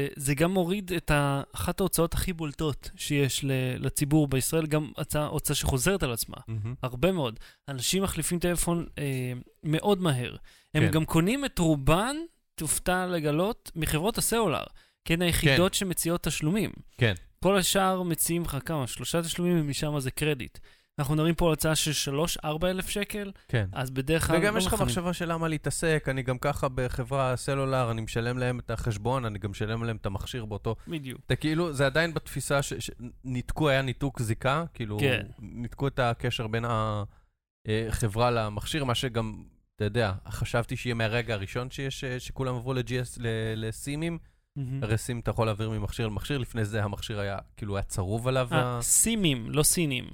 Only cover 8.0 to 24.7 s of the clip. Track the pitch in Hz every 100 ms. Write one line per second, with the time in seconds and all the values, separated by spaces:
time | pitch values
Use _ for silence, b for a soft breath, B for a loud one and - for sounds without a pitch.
8 | 190 - 151 175 175 170 - 170 147 -
9 | 143 131 127 123 - _ 156 160 208 196
10 | 180 131 117 - b b b 156 110 160
11 | 156 165 175 277 277 - 165 147 135 165
12 | 233 302 339 _ _ - 160 - - 180
13 | 180 170 151 151 190 240 - 165 151 151
14 | 196 233 - 233 208 120 - b b b
15 | - 170 175 - 147 135 185 - 196 170
16 | 165 170 165 - 151 214 170 - - -
17 | 117 92 - _ 180 196 175 196 190 185
18 | 180 160 - 170 165 139 - 160 123 -
19 | 123 165 165 170 175 170 147 131 151 147
20 | 131 - 151 139 76 - b b b -
21 | 139 156 160 160 175 151 156 156 156 139
22 | 147 139 165 - 156 156 180 185 190 208
23 | 202 214 202 - - 120 98 98 127 131
24 | 131 160 - 170 202 220 185